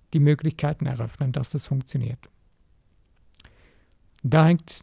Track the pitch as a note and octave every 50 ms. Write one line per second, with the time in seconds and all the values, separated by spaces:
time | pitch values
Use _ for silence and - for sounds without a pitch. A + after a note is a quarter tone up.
0 | _ - - D3+ C#3+ D3 D3 - D#3+ D#3 - - D3+ D3 D#3 - D#3 C3+ B2+ A2+
1 | A2 A2 - - C#3 B2+ A#2+ C3+ B2 - - C#3 - - C#3 C3+ - - - C3
2 | A#2+ A2+ B2 - _ - _ _ _ _ _ _ _ _ _ _ _ _ _ _
3 | _ _ _ _ _ _ _ _ - - _ _ _ _ _ _ _ _ _ _
4 | _ _ _ _ - B2 C3 D#3+ D#3+ E3 F3 D#3+ - - - -